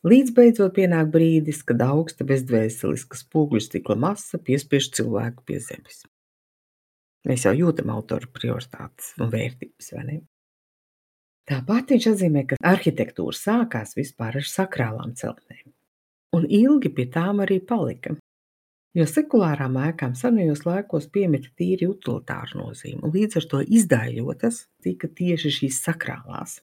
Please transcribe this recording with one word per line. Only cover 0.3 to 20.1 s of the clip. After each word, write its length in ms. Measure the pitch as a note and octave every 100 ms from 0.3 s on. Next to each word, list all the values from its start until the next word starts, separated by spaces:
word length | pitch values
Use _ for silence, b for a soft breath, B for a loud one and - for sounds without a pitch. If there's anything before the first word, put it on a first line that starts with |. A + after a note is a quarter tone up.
beidzot 420 | A#3+ A#3+ A3+ G3 F#3+
pienāk 320 | F#3 E3+ D#3
brīdis, 540 | D#3+ E3 D#3+ D3+ D3 -
kad 140 | A#2
augsta 420 | B2 D3 D#3+ -
bezdvēseliska 920 | - C3+ B2+ A2+ A2 - - - - -
spoguļstikla 800 | - D#3 D3 A2 - - - G#2+
masa 400 | D#3+ G3+ - -
piespiež 540 | - C#3 - C#3 C3+
cilvēku 480 | - A#2 G#2 A#2 A#2+
pie 140 | - -
zemes. 460 | A#2+ - - - _ _ _ _ _ _ _ _ _ _ _ _
Mēs 220 | - B2 G2
jau 80 | A#2+
jūtam 340 | F3 - -
autora 380 | A2 - - -
prioritātes 880 | - A#2+ A2+ - - - _ - -
un 140 | A#2+
vērtības, 560 | A#2 A#2 - - _ -
vai 120 | - B2+
ne? 120 | D3+ - _ _ _ _ _ _ _ _ _ _ _ -
Tāpat 460 | C3+ B2+ A3+ C4
viņš 120 | B3 A3+
atzīmē, 380 | G3+ F3+ D3
ka 160 | C3+ C3+
arhitektūra 760 | E3+ F#3+ - - A2+ - D2
sākās 600 | - - A3+ A#3 A2+ G#2+ -
vispār 400 | C3+ - A2 C3+
ar 80 | C#3+
sakrālām 680 | - F#3+ - A#2 A2 A2
celtnēm, 580 | A#2 A2+ A2+ _ - - _ _ _ _ _ _
un 140 | F3 E3
ilgi 440 | G3+ B3+ D4 F#3+
pie 180 | C3+ B2
tām 320 | E3 F3+ G3+
arī 160 | G3 F#3+
palika. 580 | F#3 A#3 C#3+ - - D3+ _ _ _ _ _ _ _
Jo 100 | F3
sekulārām 680 | D3+ - D4+ A#3+ F3 D3 C3 C3
ēkām 380 | D3 E3 B2+